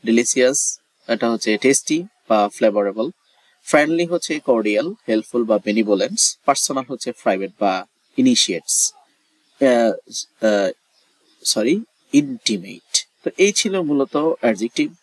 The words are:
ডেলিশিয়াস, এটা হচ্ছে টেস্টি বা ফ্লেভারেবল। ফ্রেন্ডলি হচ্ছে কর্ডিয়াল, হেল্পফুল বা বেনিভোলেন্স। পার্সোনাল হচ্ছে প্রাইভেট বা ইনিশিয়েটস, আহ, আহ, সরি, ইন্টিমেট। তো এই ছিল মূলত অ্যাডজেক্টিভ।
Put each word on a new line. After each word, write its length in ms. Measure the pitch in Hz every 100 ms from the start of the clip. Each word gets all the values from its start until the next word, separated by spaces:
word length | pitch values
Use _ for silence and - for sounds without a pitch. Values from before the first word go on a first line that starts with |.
| 117
ডেলিশিয়াস, 720 | 117 123 131 127 139 - - _ _ -
এটা 240 | 113 117
হচ্ছে 260 | 120 - 107
টেস্টি 460 | 131 139 - 156 185 _ _
বা 220 | 110 101
ফ্লেভারেবল। 600 | - 113 104 101 101 120 - _ _ _ _
ফ্রেন্ডলি 420 | - 151 147 165 170
হচ্ছে 340 | 175 - 151
কর্ডিয়াল, 540 | 143 117 107 104 165 214 -
হেল্পফুল 340 | 110 - 123
বা 160 | 113 107 107
বেনিভোলেন্স। 720 | 107 107 98 117 196 - - -
পার্সোনাল 380 | 139 - 135 127
হচ্ছে 240 | 131 -
প্রাইভেট 400 | - 117 95 95 _
বা 260 | 101 92 - _ _ -
ইনিশিয়েটস, 760 | 127 120 - 85 - - - _ _ _ _ _ _ _
আহ, 300 | 135 120 113 - _ - - _ 110
আহ, 260 | 104 95 - _ _ _ _ _ _ -
সরি, 360 | - 110 190 226 _ _
ইন্টিমেট। 920 | 277 285 247 - 208 185 - _ - - _
তো 80 | - -
এই 140 | 196
ছিল 300 | 202 214 190
মূলত 360 | 160 147 135 147
অ্যাডজেক্টিভ। 760 | 156 - 120 104 117 - 151 175